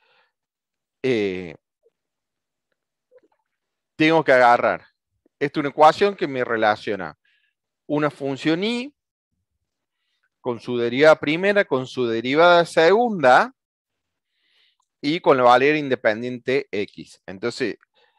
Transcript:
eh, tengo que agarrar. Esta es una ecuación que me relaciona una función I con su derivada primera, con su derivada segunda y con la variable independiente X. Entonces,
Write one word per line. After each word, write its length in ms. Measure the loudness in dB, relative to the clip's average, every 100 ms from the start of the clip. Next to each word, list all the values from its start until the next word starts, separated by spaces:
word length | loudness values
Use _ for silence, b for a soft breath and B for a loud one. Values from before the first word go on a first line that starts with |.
| _ _ _ _ _ _ _ _ _ _
eh, 520 | -6 -4 -4 -8 -12 -18 _ _ _ _ _ _ _ _ _ _ _ _ _ _ _ _ _ _ _ _ _ _ _ -2
tengo 260 | 0 2
que 100 | 2
agarrar. 540 | 4 4 4 0 -4 _ _ _ _ _ _
Esta 200 | -8 -6
es 20 |
una 100 | -6
ecuación 440 | 4 4 4 -2
que 140 | -2 -8
me 160 | -6
relaciona 720 | -4 -2 0 -2 -6 -8 -10 -16 _ _ _ _ _ _ -8
una 240 | -4 -4
función 540 | -6 -10 -6 -4 -2
I 300 | -4 -6 -10 _ _ _ _ _ _ _ _ _ _ _ _ _ _ _
con 200 | -10 -10
su 160 | -8 -6
derivada 420 | -4 4 4 4
primera, 460 | 0 -2 0 0
con 220 | -2 -4 -6
su 200 | -6 -4
derivada 580 | -4 -2 2 4 4
segunda 880 | 2 2 2 2 0 0 4 4 2 -8 _ _ _ _ _ _ _ _ _ _ _ _ _ _
y 200 | -6 -2
con 160 | 0 4
la 60 |
variable 360 | 4 4 4 0
independiente 880 | -4 -4 -2 -4 -8 -10 -6 -6 -4
X. 520 | -8 -8 -12 -20 _ -20
Entonces, 500 | -12 -10 -6 -8 -8 _ _ _